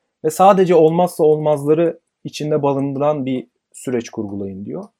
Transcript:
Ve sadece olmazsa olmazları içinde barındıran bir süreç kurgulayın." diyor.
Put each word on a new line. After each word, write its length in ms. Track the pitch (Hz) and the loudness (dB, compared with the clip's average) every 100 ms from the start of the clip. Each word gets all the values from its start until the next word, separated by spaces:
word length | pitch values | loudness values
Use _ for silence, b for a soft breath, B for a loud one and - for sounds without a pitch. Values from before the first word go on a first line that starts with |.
| _ _ | _ _
Ve 60 | 156 | -4
sadece 440 | - 190 196 180 | 4 4 6 4
olmazsa 500 | 170 160 165 175 - | 4 4 2 0 2
olmazları 760 | 156 151 151 147 143 156 165 165 _ _ | 2 2 0 0 0 2 0 -4 _ _
içinde 380 | 151 - 151 151 | -14 -8 -4 -2
barındıran 640 | 143 135 139 135 147 151 131 | 0 -2 -4 -2 -2 -2 -4
bir 200 | 127 - _ _ | -6 -8 _ _
süreç 380 | - - 120 117 | -14 -6 -4 -4
kurgulayın." 560 | - 104 101 98 95 104 | -8 -8 -8 -10 -10 -12
diyor. 180 | 156 208 | -12 -14